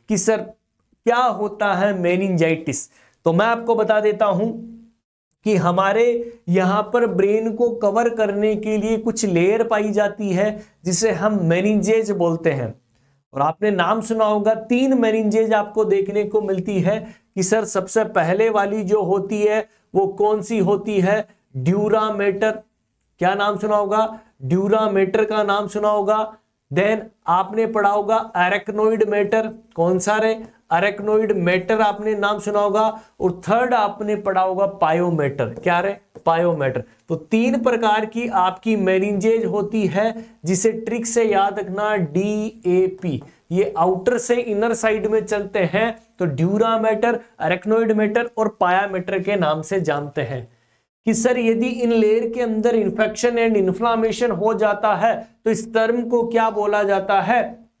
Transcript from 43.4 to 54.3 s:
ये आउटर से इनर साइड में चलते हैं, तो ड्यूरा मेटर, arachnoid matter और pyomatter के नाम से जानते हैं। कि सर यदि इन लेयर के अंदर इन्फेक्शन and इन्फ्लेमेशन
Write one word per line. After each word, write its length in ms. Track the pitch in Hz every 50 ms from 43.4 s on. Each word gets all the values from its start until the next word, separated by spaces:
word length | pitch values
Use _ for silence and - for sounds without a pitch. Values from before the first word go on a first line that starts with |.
| _ _
ये 200 | 170 185 208 - - 160
आउटर 400 | 170 185 190 185 - 247 240 226
से 180 | 233 - 240
इनर 380 | 240 240 233 208 202 220 233 226
साइड 320 | 226 - 220 214 220 196
में 180 | 220 220 220 -
चलते 400 | 208 214 208 202 196 - 208 180 160
हैं, 160 | - 208 226 226 226 - _ _ _ _
तो 60 | 185
ड्यूरा 520 | 165 139 127 165 180 202 208 226 226 226 220
मेटर, 420 | 220 220 214 214 233 233 233 226 - _ _ -
arachnoid 540 | - 165 180 180 - 208 220 226 226 220 214
matter 320 | 214 214 214 214 233 240 240 - 220
और 180 | 220 214 214 _
pyomatter 640 | 190 180 180 190 202 196 190 185 175 - 196 190 185
के 120 | 196 202
नाम 260 | 196 165 151 156 156
से 180 | 156 - 196 190
जानते 420 | 165 156 147 143 147 143 - 156
हैं। 240 | 135 113 135 127 117 - _ _ _ _ _ _ _ _ _ _ _
कि 60 | 220 220
सर 240 | 226 233 254 247 254
यदि 280 | 233 226 226 226 240
इन 260 | 262 233 233 240 226
लेयर 360 | 233 226 214 214 220 233 240 233 226
के 60 | 247
अंदर 340 | 240 226 220 220 214 240 233
इन्फेक्शन 600 | 226 202 190 185 - 220 220 220 - - 240 233 233
and 180 | 233 226 220
इन्फ्लेमेशन 760 | 202 190 185 180 - 233 233 233 226 220 220 208 - 247 240